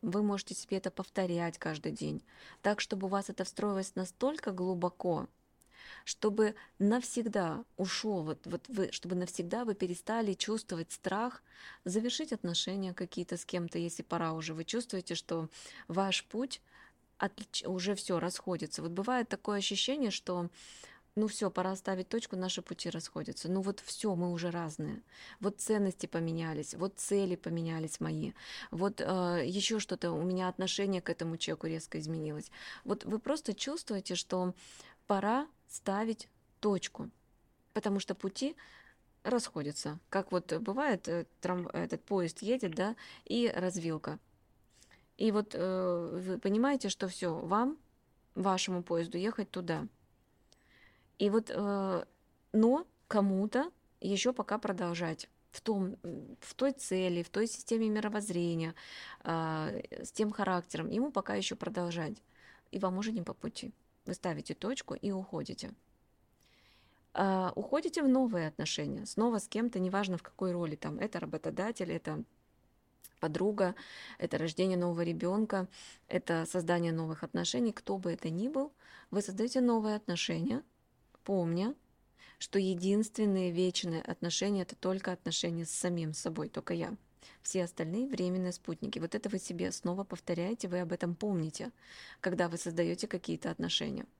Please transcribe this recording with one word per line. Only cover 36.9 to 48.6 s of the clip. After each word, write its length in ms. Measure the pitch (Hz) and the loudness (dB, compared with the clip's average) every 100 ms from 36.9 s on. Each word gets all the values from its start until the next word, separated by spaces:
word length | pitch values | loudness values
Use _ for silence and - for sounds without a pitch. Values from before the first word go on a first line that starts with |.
| - - - _ _ _ _ _ | -8 -10 -12 _ _ _ _ _
потому 260 | 214 214 196 | -2 2 0
что 160 | - 185 | 0 -2
пути 400 | 196 - 277 - - - - _ _ _ | -2 -2 -2 -4 -14 -20 -20 _ _ _
расходятся. 760 | - 240 - 165 147 151 151 156 - | 0 0 0 -4 -4 -4 -6 -8 -2
Как 220 | - - | 0 2
вот 220 | 180 - | 0 2
бывает, 540 | 233 226 262 294 190 - | -2 0 0 2 2 0
э, 180 | 170 - _ | -2 -4 _
трам-, 280 | 180 180 170 | -2 -2 -2
этот 300 | 170 170 165 | -2 -2 -4
поезд 380 | - 196 170 - | 0 2 2 -2
едет, 340 | 202 262 185 160 | 0 0 0 0
да, 200 | 196 233 - - - | -2 -2 -10 -18 -2
и 260 | 233 233 - | 2 2 2
развилка. 640 | 185 180 165 156 - 151 - _ _ _ _ _ - - _ - | 0 0 -2 -2 -4 -8 -10 _ _ _ _ _ -20 -20 _ 0
И 140 | 220 | 4
вот, 240 | 208 214 - | 4 0 0
э, 640 | 185 185 185 175 165 165 185 | 0 2 2 2 0 -4 -2
вы 100 | 185 | 0
понимаете, 500 | 196 208 269 277 202 | 4 4 6 4 0
что 180 | - 190 | -2 -4
все, 320 | - 180 160 | -2 -2 -2
вам, 380 | - 202 254 311 - _ _ _ _ - | 2 4 4 0 -10 _ _ _ _ 0
вашему 480 | 190 185 | 2 2